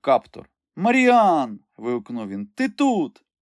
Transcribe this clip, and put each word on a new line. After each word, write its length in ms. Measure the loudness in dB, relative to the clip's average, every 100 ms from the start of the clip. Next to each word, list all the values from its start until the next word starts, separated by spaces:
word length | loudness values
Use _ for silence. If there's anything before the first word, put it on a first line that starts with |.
каптур. 440 | 0 0 0 -20 -20 _ _ -4
«Маріан!» — 840 | 0 2 4 4 4 2 -2 -8 _ -12
вигукнув 500 | -6 -6 -6 -10 -8
він. 180 | -10 -10 -6
«Ти 140 | -4
тут!» 540 | -2 0 0 -4 -8 _ _